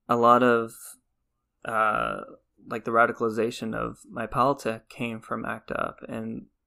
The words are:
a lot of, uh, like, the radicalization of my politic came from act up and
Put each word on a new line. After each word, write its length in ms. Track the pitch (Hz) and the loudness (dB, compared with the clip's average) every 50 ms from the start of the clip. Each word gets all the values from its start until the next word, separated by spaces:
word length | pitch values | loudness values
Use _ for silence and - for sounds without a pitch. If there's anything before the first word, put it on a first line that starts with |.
| _ - | _ -2
a 80 | 123 | 2
lot 260 | 120 117 120 120 123 123 | 4 8 8 8 8 8
of, 300 | 123 120 117 113 113 - - - - - _ _ _ _ _ _ _ _ _ _ _ _ _ - | 6 4 4 0 -4 -8 -14 -18 -20 -20 _ _ _ _ _ _ _ _ _ _ _ _ _ -10
uh, 560 | 117 113 110 110 107 107 - - 110 - - - - - - _ _ _ _ - | -4 0 0 2 2 2 0 -2 -4 -4 -8 -10 -14 -18 -20 _ _ _ _ -12
like, 160 | - 120 113 - | -10 -10 -8 -4
the 80 | 127 | 0
radicalization 800 | 117 113 117 117 120 - 117 113 110 113 110 117 120 - 117 110 110 | 4 4 4 4 2 0 -2 -2 0 0 -2 -2 -2 -6 -8 -6 -6
of 260 | 113 113 113 110 - - - | -4 -6 -6 -8 -12 -18 -12
my 160 | - 123 113 | -8 -8 -8
politic 600 | 110 - 131 123 139 143 - - 113 113 110 - - | -4 0 0 0 0 0 -2 -4 -6 -6 -6 -10 -16
came 320 | - - 123 117 113 110 | -10 -8 -8 -8 -8 -10
from 240 | - - 117 113 - | -10 -8 -8 -6 -6
act 260 | - 113 113 - - | -8 -8 -10 -8 -8
up 280 | - - - - - - - - | -6 -6 -6 -6 -8 -12 -14 -12
and 380 | 123 113 - 113 113 - - - _ _ _ | -10 -8 -8 -8 -10 -10 -12 -16 _ _ _